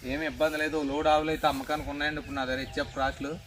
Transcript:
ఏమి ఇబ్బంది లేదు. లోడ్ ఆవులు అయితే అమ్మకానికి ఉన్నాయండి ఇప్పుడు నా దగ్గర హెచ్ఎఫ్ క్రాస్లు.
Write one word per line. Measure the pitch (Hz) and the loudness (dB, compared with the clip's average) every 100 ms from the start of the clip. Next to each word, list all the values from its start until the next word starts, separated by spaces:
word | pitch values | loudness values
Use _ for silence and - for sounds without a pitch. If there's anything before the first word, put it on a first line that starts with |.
| 127 | -4
ఏమి | 139 156 | -2 -4
ఇబ్బంది | 123 156 156 | 2 2 2
లేదు. | 156 156 143 | 0 0 0
లోడ్ | 143 156 | 2 6
ఆవులు | 151 156 | 6 4
అయితే | 156 151 | 2 2
అమ్మకానికి | 135 135 151 143 | 2 -2 -2 -2
ఉన్నాయండి | 143 147 151 | -2 -2 -2
ఇప్పుడు | 143 139 | -6 -4
నా | 127 | -2
దగ్గర | 131 131 | -2 -4
హెచ్ఎఫ్ | - 143 - | -4 -4 0
క్రాస్లు. | 135 - 139 165 | -2 -2 -6 -8